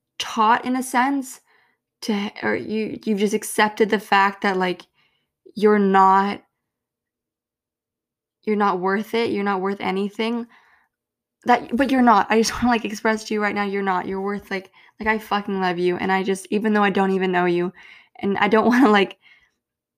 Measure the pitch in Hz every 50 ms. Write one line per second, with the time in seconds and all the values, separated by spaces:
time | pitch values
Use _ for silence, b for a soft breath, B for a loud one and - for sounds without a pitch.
0 | _ _ _ - - - - 233 214 214 240 - - 247 254 262 254 254 - 247
1 | 247 269 285 285 254 262 - - _ _ _ _ _ _ _ _ _ _ _ _
2 | - - 214 202 202 208 - - - 214 214 - 113 - 214 220 214 - - -
3 | - 220 220 190 208 202 214 214 - - - - 214 214 214 - 226 190 - -
4 | - - 202 196 196 202 196 - - 202 190 185 185 180 180 - - _ _ _
5 | _ _ _ _ _ _ _ _ _ - - - 196 214 214 208 202 196 190 190
6 | 190 190 190 196 196 202 202 - _ _ _ _ _ _ _ _ _ _ _ _
7 | _ _ _ _ _ _ _ _ _ _ _ _ _ _ _ _ _ _ _ _
8 | _ _ _ _ _ _ _ _ _ 220 214 202 208 202 185 185 180 190 196 208
9 | 214 - - 226 233 226 - 202 202 202 202 185 185 196 202 202 - 190 185 190
10 | 202 202 202 - 226 226 240 233 233 233 b b b b b b b b _ _
11 | _ _ _ _ _ _ _ _ - 214 240 - - - 240 233 277 226 269 262
12 | 247 240 220 196 - - 214 220 226 - - - 226 247 240 220 226 202 214 208
13 | - 226 220 214 - - 220 208 208 202 202 202 202 202 196 202 196 196 185 180
14 | - - 190 190 190 202 202 196 - - 196 190 185 b b b b b b -
15 | 208 220 220 220 214 - 202 208 202 - 196 190 190 180 175 175 180 180 180 -
16 | - 190 190 190 185 196 190 190 - - 208 208 208 220 214 214 208 202 185 202
17 | 190 190 190 190 190 185 180 180 180 180 175 175 175 185 B B B B B B
18 | B B - - - 202 196 - - 208 220 220 220 226 240 247 269 214 208 202
19 | 190 185 - b b b b b b b b b _ _ _ _ _ _ _